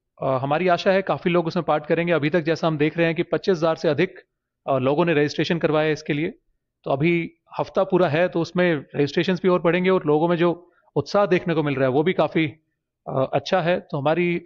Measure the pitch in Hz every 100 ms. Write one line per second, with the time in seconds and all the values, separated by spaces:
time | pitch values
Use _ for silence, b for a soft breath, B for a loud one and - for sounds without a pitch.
0 | _ - 139 131 139 151 185 170 208 190
1 | 190 151 185 175 165 175 156 151 147 165
2 | 170 165 147 180 156 156 170 156 151 165
3 | 165 165 170 156 - 180 165 160 175 143
4 | 185 - - _ _ _ - 135 127 143
5 | 170 151 147 - 160 170 160 151 156 147
6 | - 147 170 - _ _ _ _ - 139
7 | 160 170 165 - _ - 147 - 190 185
8 | 180 147 180 175 160 175 180 156 - 143
9 | 143 175 165 185 190 180 165 175 180 185
10 | 151 151 170 175 175 165 - b b -
11 | 139 202 202 175 175 160 147 131 131 131
12 | 156 180 156 156 156 - _ _ _ _
13 | - 135 131 - - 190 165 180 - 147
14 | 139 160 175 170